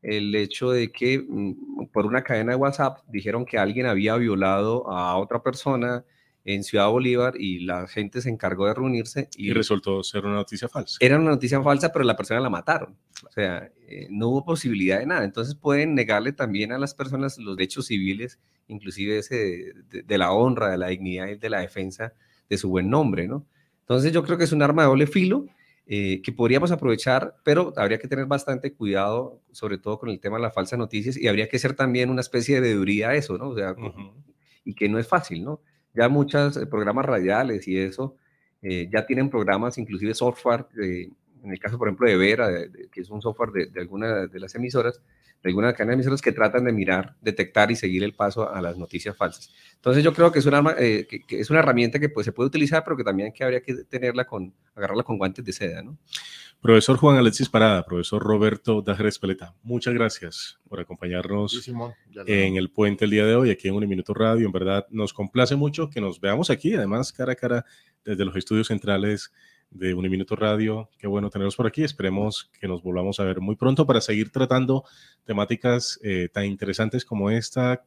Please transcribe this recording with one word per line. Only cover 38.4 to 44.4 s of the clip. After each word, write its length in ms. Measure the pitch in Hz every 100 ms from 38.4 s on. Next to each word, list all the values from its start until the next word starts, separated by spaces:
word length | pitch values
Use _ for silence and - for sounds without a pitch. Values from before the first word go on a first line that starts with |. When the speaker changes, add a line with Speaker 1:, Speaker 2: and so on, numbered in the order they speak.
| _ _
Speaker 1:
eh, 260 | 98 90 87
ya 140 | 110
tienen 240 | 110 127 139
programas, 480 | 131 104 98 120 123
inclusive 380 | 113 92 104
software, 520 | 110 123 120 127 117 139 113
eh, 280 | 98 90 90 - _ _
en 80 | 101
el 80 | 92
caso, 180 | 104 120
por 120 | 110
ejemplo, 200 | 92 120
de 80 | 95
Vera, 320 | 98 113 113
de, 200 | 87 85
de, 200 | - 92
que 120 | -
es 100 | 92
un 100 | 104
software 300 | 110 107 117
de, 160 | 101 82
de 140 | 90
alguna 480 | 87 98 110 107 92
de 120 | 92